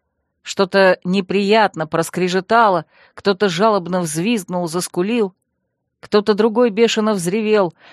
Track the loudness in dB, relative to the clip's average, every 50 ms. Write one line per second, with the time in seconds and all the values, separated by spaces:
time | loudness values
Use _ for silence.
0 | _ _ _ _ _ _ _ _ _ -8 -4 -2 -2 0 2 4 4 4 4 2
1 | -2 -2 -2 -2 -2 -2 -2 -2 0 2 2 2 2 2 0 -4 -8 -4 -2 -4
2 | -4 -4 -4 -4 -2 -2 -2 -2 -2 0 2 2 4 4 2 0 -2 -6 _ _
3 | _ _ _ -6 -4 -2 -2 0 0 -2 0 0 0 2 2 0 -2 -4 -4 -4
4 | -4 -4 -4 -4 -2 -2 -2 -2 -4 -6 -6 -6 -6 -4 -4 -6 -6 -6 -4 -4
5 | -2 -2 0 -2 -2 -2 -4 _ _ _ _ _ _ _ _ _ _ _ _ _
6 | -6 -2 0 0 2 2 2 2 2 2 2 2 2 2 2 2 2 2 2 0
7 | 0 0 0 -2 -2 -2 -2 -2 0 2 2 2 2 0 -4 _ -18 -20